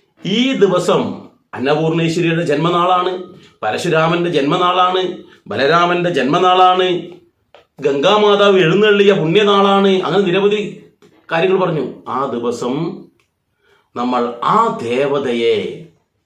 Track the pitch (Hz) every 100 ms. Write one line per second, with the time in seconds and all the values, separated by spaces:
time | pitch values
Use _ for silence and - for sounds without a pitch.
0 | _ _ 165 214 262 208 196 175 185 160
1 | 113 101 - _ _ - 131 151 160 165
2 | 165 165 165 165 165 147 170 175 180 185
3 | 180 185 - - - _ - - 175 160
4 | 160 175 170 139 139 180 180 180 180 185
5 | 180 - - - - 107 139 170 175 175
6 | 175 151 123 175 185 185 185 185 180 175
7 | - - _ _ _ - _ - 139 139
8 | 170 208 208 202 202 190 160 196 214 202
9 | 196 175 160 190 202 202 202 196 196 185
10 | 147 190 185 185 202 208 175 - - _
11 | _ _ - 165 185 190 175 156 120 -
12 | 110 123 135 120 120 - 123 139 165 -
13 | - _ _ _ _ _ _ _ _ 123
14 | 123 123 120 - - 202 233 - 117 123
15 | 139 139 123 120 117 107 95 - - _
16 | _ _